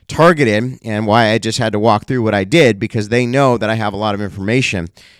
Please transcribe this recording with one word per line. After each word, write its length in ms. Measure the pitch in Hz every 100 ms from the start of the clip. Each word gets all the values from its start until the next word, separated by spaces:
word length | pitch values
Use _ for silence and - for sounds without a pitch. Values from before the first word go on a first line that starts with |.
| -
targeted 680 | - 165 160 123 104 127 127
and 220 | 113 107 110
why 240 | 113 110
I 80 | 110
just 180 | 107 -
had 160 | 113
to 60 | 107
walk 260 | 113 104
through 180 | - 127
what 120 | 110
I 100 | 104
did, 340 | 95 139 135 98
because 300 | 110 113 104
they 160 | 120
know 320 | 120 135 135 117
that 140 | 107
I 60 | 110
have 180 | 104
a 40 | 101
lot 160 | 107
of 60 | 101
information, 680 | 104 98 98 127 127 95 85 _ -